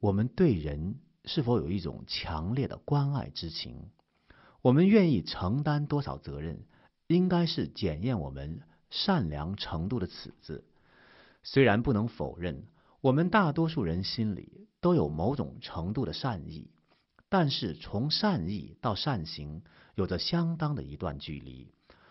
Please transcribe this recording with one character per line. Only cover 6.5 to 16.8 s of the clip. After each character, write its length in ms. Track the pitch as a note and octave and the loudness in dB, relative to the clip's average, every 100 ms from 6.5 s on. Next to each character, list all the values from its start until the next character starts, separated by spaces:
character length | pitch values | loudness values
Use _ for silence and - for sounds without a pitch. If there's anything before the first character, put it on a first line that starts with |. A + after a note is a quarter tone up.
| - - _ _ _ _ | -8 -14 _ _ _ _
应 240 | E3+ F#3 | 2 4
该 160 | F3 E3+ | 4 2
是 200 | D#3 G2+ | 0 -4
检 340 | - F#2+ D2+ | -2 -4 -2
验 180 | A2 A#2 | -2 -2
我 80 | C#2+ | -4
们 320 | C2+ C#2+ A2 - _ _ | -6 -8 -10 -14 _ _
善 400 | - - F#3 F2 | -4 0 2 0
良 260 | D2 D2+ G2+ | -2 -4 -6
程 320 | - E2+ F2 | -6 -4 -2
度 100 | A#2+ | -2
的 80 | F2+ | -4
尺 280 | - - - | -8 -16 -18
子。 200 | - D2+ - _ _ _ - - - _ | -14 -14 -14 _ _ _ -20 -20 -20 _
虽 200 | - - | 0 6
然 200 | C3 G#2 | 6 6
不 120 | A#2+ | 4
能 120 | G#2+ A2+ | 0 0
否 300 | - C#2 - | -4 -8 -6
认， 300 | F2 C2+ - _ _ _ | -6 -6 -12 _ _ _
我 120 | C3+ | 2
们 180 | C3 F3 | 4 4
大 200 | A3 F3 | 4 4
多 160 | C#3+ E3 | 2 0
数 160 | D#3+ | 0
人 220 | F#2 E2 | 0 0
心 300 | G2 - A2 | -2 -2 -2
里 340 | F#2+ - - G#3 _ | -4 -10 -20 -20 _
都 120 | F3 | 2
有 140 | E3+ D2+ | 4 2
某 260 | D#2 F#2 | 0 0
种 220 | C#3 D2 B1 | 0 -4 -8
程 320 | - - E2 | -10 -6 -4
度 100 | A2 | -2
的 80 | G#2 | -2
善 380 | E2 C#3 G2+ D2 | -4 -4 -4 -8
意， 200 | D#2 - _ | -12 -16 _